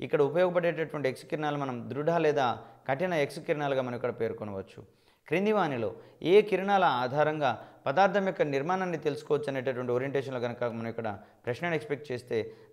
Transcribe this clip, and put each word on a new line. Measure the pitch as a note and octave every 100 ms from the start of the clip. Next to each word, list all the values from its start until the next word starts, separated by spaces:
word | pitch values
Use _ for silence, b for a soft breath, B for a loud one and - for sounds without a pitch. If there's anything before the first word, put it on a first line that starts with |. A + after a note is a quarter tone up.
ఇక్కడ | B2+ D#3
ఉపయోగపడేటటువంటి | C#3 D#3 F3+ F3 E3+ D#3 D#3 D3+ C3+
ఎక్స్ | B2+ -
కిరణాలు | D#3 D3+ D3
మనం | C#3 B2 A2+
దృఢ | B2 D3+
లేదా | E3+ D#3 C#3+ B2+ A2 B B -
కఠిన | C3+ F#3
ఎక్స్ | E3+ C#3 E3
కిరణాలుగా | D#3 D3+ C#3+ C3
మనం | B2+ B2
ఇక్కడ | B2
పేర్కొనవచ్చు. | - A2+ A2 G#2+ G2 F#2+ - A2 b b b -
క్రింది | D#3 G3+
వానిలో | G#3+ E3 B2+ G#2+ - B B
ఏ | D3+ G3
కిరణాల | G3+ F#3 G3 G3
ఆధారంగా | F3 B2+ B2+ C#3 D3+ D#3 C#3 A2 B B -
పదార్థం | C#3 G3 G3 F#3+
యొక్క | F3
నిర్మాణాన్ని | D#3 C#3 D3 F#3 F#3 D#3+
తెలుసుకోవచ్చు | D3 C#3 - D3 D3
అనేటటువంటి | C3+ B2+ B2 A#2+
ఓరియంటేషన్లో | B2 C#3 C#3 C3 B2+
కనుక | A#2+ A#2
మనం | A#2+ A2+ A2+
ఇక్కడ | A2 A2+ G2 B B -
ప్రశ్నను | B2 E3+ D#3+
ఎక్స్‌పెక్ట్ | D3+ C#3+ A2+
చేస్తే | B2 - A#2 G#2 B B